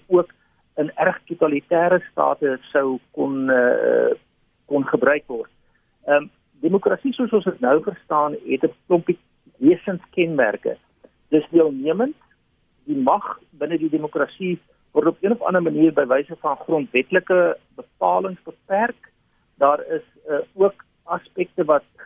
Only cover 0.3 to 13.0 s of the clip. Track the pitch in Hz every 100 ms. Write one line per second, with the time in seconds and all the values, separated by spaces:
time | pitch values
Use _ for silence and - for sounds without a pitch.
0.3 | _ _ _ _ - 151 - 170 - -
1.3 | 170 156 143 - 170 175 180 - - 143
2.3 | 139 143 131 - 147 135 127 - - 139
3.3 | 139 131 127 123 120 117 120 120 - _
4.3 | _ _ _ - 143 131 135 123 147 -
5.3 | 117 - _ _ _ _ _ - 143 -
6.3 | _ _ _ 160 185 202 190 277 247 240
7.3 | 214 185 - 127 151 156 175 - 156 147
8.3 | 151 - 131 160 - - 180 170 175 _
9.3 | _ _ _ 135 170 - 180 - - 165
10.3 | 151 110 104 - 117 _ _ - _ _
11.3 | 156 - 165 156 135 143 180 262 - _
12.3 | _ _ _ _ _ - 139